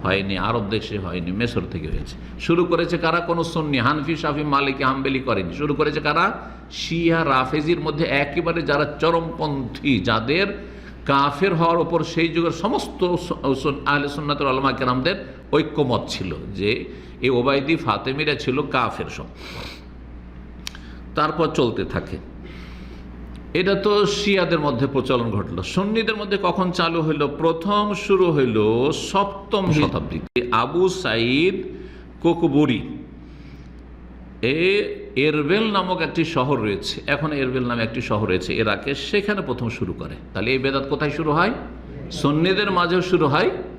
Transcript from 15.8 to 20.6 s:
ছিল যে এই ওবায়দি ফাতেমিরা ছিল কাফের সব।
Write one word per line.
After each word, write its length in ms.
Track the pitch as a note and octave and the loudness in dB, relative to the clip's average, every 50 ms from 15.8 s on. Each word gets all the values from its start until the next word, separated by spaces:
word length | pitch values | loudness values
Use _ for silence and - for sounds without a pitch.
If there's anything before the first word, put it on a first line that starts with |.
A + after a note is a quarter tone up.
| D3 B2 A#2+ G2+ - | 2 2 2 0 0
ছিল 280 | - - - F#2 F#2 D#2 C#2+ - A#1 G2+ | -2 -6 -6 -4 -6 -6 -6 -8 -10 -4
যে 300 | F#2+ F#2+ G#2 A#2+ - - - - - - - - - | -2 0 0 0 0 -2 -10 -12 -16 -16 -16 -10 -2
এই 80 | - C3 | 0 2
ওবায়দি 460 | C3 A#2+ A#2+ C#3 C#3+ C#3+ C3+ D3 E3 | 4 4 4 4 2 2 2 2 0
ফাতেমিরা 600 | D#3+ D#3+ B2+ G#2 G2+ - B2+ C3 C#3+ D#3 D3 C#3+ | 0 2 0 0 0 0 -4 -2 0 0 0 0
ছিল 260 | B2 - C#3 B2 C#3 | 0 0 -2 0 0
কাফের 440 | C#3+ C#3+ - C3+ A#2+ G#2+ - - E2+ - | -2 0 0 0 0 0 -2 -4 -8 -8
সব। 160 | - - - - - - - - - - - - - - - - - - - - - - - - - - - - - - | -8 -12 -12 -12 -14 -14 -14 -14 -12 -12 -12 -12 -12 -14 -16 -16 -16 -16 -16 -16 -16 -16 -16 -16 -16 -16 -16 -16 -16 -14